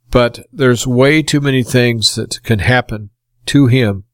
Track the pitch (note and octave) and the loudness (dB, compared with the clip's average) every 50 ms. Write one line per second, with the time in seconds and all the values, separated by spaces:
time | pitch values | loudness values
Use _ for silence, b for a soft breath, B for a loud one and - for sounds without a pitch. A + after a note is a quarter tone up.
0 | _ - - B2+ A#2+ A#2+ - - - _ - - C3+ B2 B2 A2 - C3 B2 A#2+ | _ -4 -2 0 0 -2 -4 -8 -18 _ -4 0 2 2 2 2 0 -2 0 2
1 | C3 C#3+ D#3 D#3 D3 - - D3 C#3+ C#3+ C3 C3 B2 - - B2+ A#2+ A#2+ A#2 A2+ | 2 2 2 0 0 0 -2 -2 0 0 0 0 0 0 0 0 2 2 0 -2
2 | G#2 - - A2+ A2+ - - - - - A#2+ G#2 F2 - B2+ B2+ - - A2 G#2 | -2 -4 -4 -4 -8 -8 -10 -8 -4 -2 -2 0 0 0 0 0 -2 -4 -8 -12
3 | G#2 G#2 _ _ _ _ _ _ _ - - C#3+ C#3+ B2 B2 C3 A#2+ G#2 G2 G2 | -12 -16 _ _ _ _ _ _ _ 0 2 2 4 4 2 2 0 0 -4 -6
4 | G2 _ | -10 _